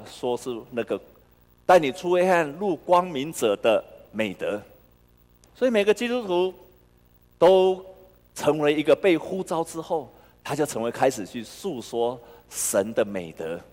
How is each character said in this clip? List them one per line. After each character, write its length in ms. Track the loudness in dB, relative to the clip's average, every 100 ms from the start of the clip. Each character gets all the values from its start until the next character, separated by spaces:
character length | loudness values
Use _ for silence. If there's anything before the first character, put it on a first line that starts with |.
| -16
说 240 | -8 -6 -4
是 140 | -6 -10 -8
那 120 | -8 -4
个 140 | -6 -6 -20 _ _ _ _
带 140 | 4 4
你 140 | 4
出 220 | -2 0
黑 140 | 2 4
暗 220 | 2 0
入 220 | -4 -4 -4
光 280 | 2 2 2
明 260 | -4 -6
者 240 | -2 0 2
的 240 | 4 2 0 -12 -12
美 220 | -6 -6
德。 260 | -6 -6 -6 -10 -20 _ _ _ _ _ _ _ -4
所 120 | 0
以 40 |
每 140 | 2 2
个 80 |
基 140 | 2 -2
督 180 | -4 -2
徒 260 | 0 0 -4 -18 _ _ _ _ _ _ _
都 480 | 6 8 6 2 -6 -20 -20 _ _
成 240 | -2 0 2
为 160 | 2
一 80 | 2
个 140 | 2 2
被 200 | 2 2
呼 280 | 0 -8
召 200 | -4 -6
之 160 | -6 -10
后， 320 | -6 -6 -6 -16 _ _
他 120 | -8 -4
就 100 | -4
成 160 | -4
为 80 | -6
开 180 | 0 0
始 160 | 0
去 200 | -6 -12
诉 360 | -14 -10 -10 -8
说 400 | -8 -2 -2 -4 -12 -20 -14
神 420 | -8 -2 0 0 0
的 100 | -2
美 260 | -4 -10
德 280 | -10 -10 -10 -12